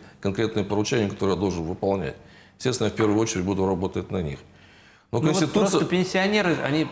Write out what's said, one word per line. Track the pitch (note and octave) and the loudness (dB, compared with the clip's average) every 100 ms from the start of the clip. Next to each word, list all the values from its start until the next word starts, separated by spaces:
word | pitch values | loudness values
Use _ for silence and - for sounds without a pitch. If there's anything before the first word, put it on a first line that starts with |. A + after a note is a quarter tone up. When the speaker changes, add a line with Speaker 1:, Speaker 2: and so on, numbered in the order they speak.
| - - | -14 -6
Speaker 1:
конкретные | G2 G2+ A2 G#2+ G2 | -4 0 0 0 -2
поручения, | G#2 G#2 A#2+ G2+ | 0 0 2 0
которые | G2 G2 F2 | 0 0 2
я | |
должен | G2 F2 | 0 -2
выполнять. | E2 F2+ G2 G2 C#2 - - - - - | -4 -2 0 0 -4 -8 -18 -20 -20 -6
Естественно, | C3 A#2+ G#2+ | -4 0 -2
я | |
в | G#2+ | 2
первую | G#2+ G#2 | 2 2
очередь | A2+ F#2 F#2 | 2 0 -2
буду | F#2+ F#2+ | 0 0
работать | F2+ F#2 G#2 F2+ | 0 -2 -4 -4
на | G2 | -4
них. | D#2 C#2 - - - - - - - | -4 -8 -16 -20 -20 -20 -20 -20 -6
Но | A#2 | 0
Speaker 2:
Ну | D#3 | 2
вот | D3+ | 2
Speaker 1:
Конституция | D3+ G#3 F#3+ | 2 2 2
Speaker 2:
просто | F3 - | 2 2
пенсионеры, | F3+ F3+ F#3+ G3 G#3+ F3+ C#3 C3 | 0 0 0 2 2 2 0 0
они, | D3+ D3+ | 0 -2